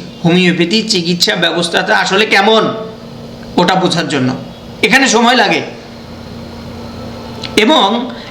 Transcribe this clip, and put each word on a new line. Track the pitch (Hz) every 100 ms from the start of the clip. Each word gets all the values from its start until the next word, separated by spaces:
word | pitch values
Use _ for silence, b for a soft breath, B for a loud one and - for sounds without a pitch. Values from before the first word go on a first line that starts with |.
| - -
হোমিওপ্যাথি | 165 180 180 175 170 220
চিকিৎসা | 214 185 170 175 214 202
ব্যবস্থাটা | 170 165 170 190 175 202
আসলে | 180 196 214
কেমন, | 208 208 220 135 120 - - - - - - - -
ওটা | 180
বোঝার | 185 175 170 147
জন্য। | 143 127 127 - - - -
এখানে | 175 262 254
সময় | 220 233 247
লাগে। | 196 151 117 - - - - - - - - - - - - - - - - - - 185
এবং | 220 311 196 233 254 B B